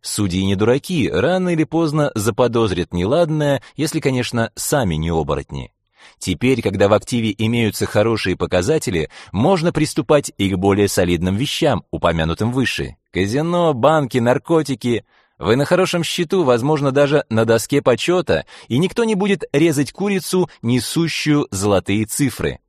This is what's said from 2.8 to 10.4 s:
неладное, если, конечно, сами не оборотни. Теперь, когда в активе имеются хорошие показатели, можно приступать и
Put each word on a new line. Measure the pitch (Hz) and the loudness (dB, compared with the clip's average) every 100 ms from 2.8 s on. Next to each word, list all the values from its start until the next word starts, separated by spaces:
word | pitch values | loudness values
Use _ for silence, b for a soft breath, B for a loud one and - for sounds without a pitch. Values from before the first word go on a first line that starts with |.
| 85 | -2
неладное, | 87 92 147 170 156 147 135 B | -2 0 2 0 0 0 -2 B
если, | - 151 160 | -6 -4 -2
конечно, | 143 127 123 120 113 | -2 -2 -2 -2 -4
сами | - - 151 107 | -6 -2 0 0
не | 78 82 | 0 0
оборотни. | 82 73 71 73 71 62 _ _ b b b | -2 0 -4 -6 -12 -14 _ _ b b b
Теперь, | - 90 123 131 | -6 -2 0 0
когда | 107 98 101 | -2 2 4
в | |
активе | 104 - 120 110 - | 4 0 -4 -2 -2
имеются | 110 120 110 - 101 | -2 0 -2 -2 -2
хорошие | 107 110 110 98 87 | 0 0 0 -2 -2
показатели, | 87 90 92 156 - 87 73 B B | 0 0 0 -2 -2 -4 -4 B B
можно | 92 139 190 170 | 0 2 2 0
приступать | - 160 - 156 147 - | -2 -2 -2 2 2 2
и | - | -4